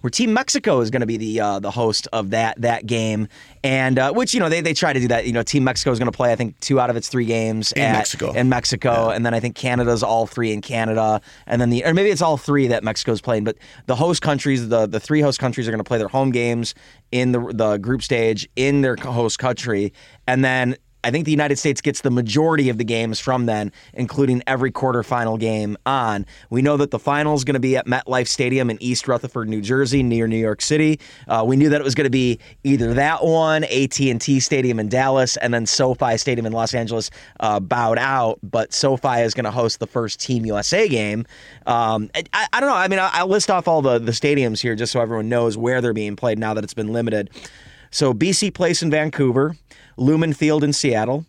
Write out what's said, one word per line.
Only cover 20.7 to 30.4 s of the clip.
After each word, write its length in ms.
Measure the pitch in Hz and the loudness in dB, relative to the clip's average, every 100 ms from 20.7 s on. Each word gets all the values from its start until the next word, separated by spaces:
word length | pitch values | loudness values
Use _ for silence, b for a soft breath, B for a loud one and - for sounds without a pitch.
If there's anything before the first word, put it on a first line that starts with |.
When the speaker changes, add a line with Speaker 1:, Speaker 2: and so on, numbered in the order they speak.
| 131 _ _ | -2 _ _
Speaker 1:
I 80 | 120 | -2
think 140 | 139 156 | -2 0
the 60 | |
United 280 | 147 147 139 | 0 0 0
States 220 | 156 135 | 0 0
gets 200 | - 143 | -2 -2
the 80 | 139 | 0
majority 580 | 123 117 104 160 156 135 | 0 0 2 2 2 0
of 100 | 113 | 0
the 40 | |
games 360 | 113 117 113 110 | -2 -2 -2 -4
from 260 | - 127 120 | -2 -2 0
then, 260 | 107 104 B B | -2 -4 B B
including 480 | - 120 139 139 123 127 | -6 -4 0 2 2 0
every 240 | 131 131 | 0 -2
quarterfinal 680 | - 131 120 110 123 113 110 | 0 -2 -2 -2 -2 -2 -2
game 380 | 113 110 104 104 - | -2 -2 -2 -4 -2
on. 400 | 135 117 104 101 B B | 0 0 -2 -6 B B
We 140 | 117 | 0
know 140 | 139 147 | 2 2
that 120 | 143 | 0
the 80 | 120 | -2
final 380 | - 143 151 151 | -2 0 0 0
is 80 | |
gonna 160 | 135 135 | 0 0
be 180 | 131 131 | 2 0
at 80 | 120 | 0
MetLife 420 | 123 117 127 120 | -4 0 -2 -2
Stadium 440 | - 123 131 123 | -2 0 2 0
in 100 | 113 | -2
East 260 | 123 123 - | -4 -4 0
Rutherford, 400 | 120 120 123 110 | -2 -2 -8 -4
New 140 | 110 | -4
Jersey, 400 | 101 131 135 139 | 0 0 2 2
near 240 | 127 117 113 | 2 2 0
New 100 | |
York 280 | 113 | 0